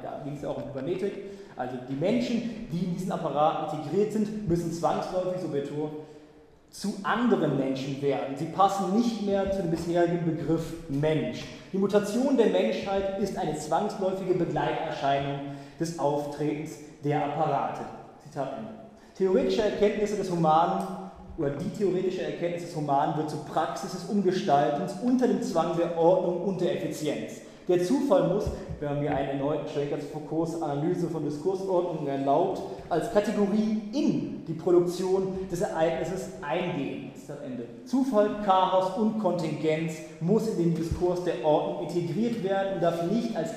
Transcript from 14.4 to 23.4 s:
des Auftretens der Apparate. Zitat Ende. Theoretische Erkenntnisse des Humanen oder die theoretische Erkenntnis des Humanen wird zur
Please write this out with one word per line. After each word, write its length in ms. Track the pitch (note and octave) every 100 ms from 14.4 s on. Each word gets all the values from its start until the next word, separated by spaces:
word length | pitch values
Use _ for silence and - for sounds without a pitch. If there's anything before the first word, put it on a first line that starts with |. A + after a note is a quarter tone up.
| D#3+ D3 C#3+ D#3 - - C#3 C#3 C#3+ C#3+ - - - -
des 180 | E3 -
Auftretens 760 | C#3+ D3 D3 - D3+ D3 D#3 - - -
der 220 | C#3+ D3 C#3+
Apparate. 560 | D3 D#3 C#3 - - - - - -
Zitat 300 | - D3+ C3 -
Ende. 100 | G#2+ - - - - -
Theoretische 460 | F#3+ F#3+ F#3+ F#3+
Erkenntnisse 540 | G#3 - G3+ G#3 G#3 G3+
des 120 | -
Humanen 560 | E3+ D#3+ D#3 F#3 F#3+ F#3+ - - - - -
oder 100 | C#3+
die 200 | C#3+ F#3+
theoretische 520 | - G3 F3+ F#3+ -
Erkenntnis 440 | D#3 - E3+ E3+ E3+
des 100 | D#3+
Humanen 420 | D3 C#3 D#3 D3
wird 140 | D#3
zur 140 | D#3+